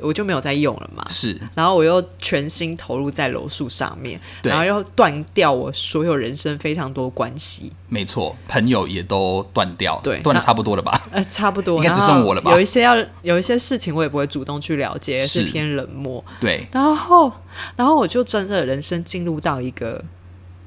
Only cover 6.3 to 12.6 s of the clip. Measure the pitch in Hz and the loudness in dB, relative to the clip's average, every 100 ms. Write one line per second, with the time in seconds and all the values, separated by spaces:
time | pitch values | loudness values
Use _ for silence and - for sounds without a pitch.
6.3 | 143 151 147 156 165 135 135 127 131 120 | -4 -4 -4 -4 -4 -6 -6 -6 -4 -6
7.3 | 139 - - - - - 107 92 117 78 | -2 -2 -2 -8 -16 -8 -6 -4 -4 -4
8.3 | - - 135 120 110 87 92 92 98 95 | -6 -4 0 2 2 0 -4 -2 0 0
9.3 | 95 95 120 92 85 87 - 139 82 156 | 0 -2 -2 -2 0 -2 -2 -4 0 2
10.3 | 175 - 110 107 95 - - - 285 294 | 2 4 2 2 0 0 -4 -4 -4 -2
11.3 | - 208 196 185 160 165 185 202 139 101 | 0 0 0 0 2 2 6 6 6 4
12.3 | 95 - 175 | 2 4 6